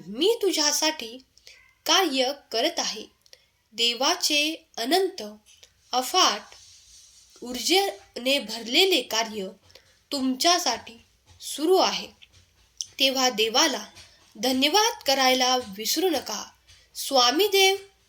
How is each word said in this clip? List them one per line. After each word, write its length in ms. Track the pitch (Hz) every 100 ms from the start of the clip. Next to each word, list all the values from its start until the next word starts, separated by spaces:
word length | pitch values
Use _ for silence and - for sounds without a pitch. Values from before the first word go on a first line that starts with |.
| 160
मी 300 | 220 359 466
तुझ्यासाठी 760 | 403 320 294 285 311 311 220 254 _ _ - - _ _ -
कार्य 460 | 339 370 262 254 277 -
करत 280 | 220 294 339
आहे. 260 | 208 208 - _ _ _ _ _ _
देवाचे 840 | 214 233 240 277 349 - 294 302 320 _ -
अनंत 460 | 233 349 381 - 208 214 _ _ _ _ -
अफाट 500 | 247 262 370 311 208 - - - - _ - - _ _ -
ऊर्जेने 960 | 240 247 220 359 392 381 - - 247 277
भरलेले 640 | 214 226 220 262 381 311
कार्य 460 | - 220 226 214 190 220 _ - _ _ -
तुमच्यासाठी 960 | 285 262 254 330 349 339 226 - 233 _ _ _ -
सुरू 340 | - - 320 370
आहे, 320 | 226 190 202 - - _ _ _ _ - - -
तेव्हा 300 | 269 262 254
देवाला 560 | 214 220 240 311 233 - - - _ _ -
धन्यवाद 600 | 233 262 285 370 453 508
करायला 520 | - 269 262 254 254 254
विसरू 540 | 220 190 214 311 359
नका. 400 | 285 - 208 - _ _ - _ -
स्वामी 520 | - 269 240 285 415
देव 280 | 392 381 392 - _